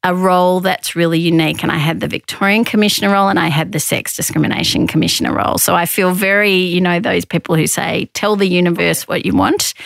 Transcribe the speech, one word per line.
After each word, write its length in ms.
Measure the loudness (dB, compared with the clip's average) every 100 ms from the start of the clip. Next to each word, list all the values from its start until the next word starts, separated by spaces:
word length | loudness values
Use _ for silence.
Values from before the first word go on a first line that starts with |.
a 80 | 0
role 460 | 0 2 4 4 2
that's 380 | 0 -4 -6 -2
really 240 | 0 2
unique. 420 | 2 2 0 -2
And 80 | -2
I 80 | 0
had 220 | -2 -2
the 80 | -4
Victorian 560 | -8 -10 -2 0 2
Commissioner 480 | 2 2 2 2 2
role 160 | 2 2
and 100 | 2
I 80 | 0
had 240 | 0 -2
the 80 | -4
Sex 380 | -4 -4 -6 -6
Discrimination 720 | -4 0 0 0 -2 0 0
Commissioner 440 | 0 0 0 -2
role. 260 | 0 0 0
So 180 | 2 2
I 100 | 0
feel 240 | 0 0
very, 460 | 0 0 2 2 2
you 240 | 2 0
know, 180 | 2 0
those 260 | 0 -2
people 300 | -2 -4 0
who 140 | 0 0
say, 420 | -2 -2 -4 -6
"Tell 220 | -4 0
the 140 | 2 2
universe 580 | 2 2 2 0 -2 -4
what 180 | -4
you 120 | 0 2
want," 380 | 2 0 -2 -8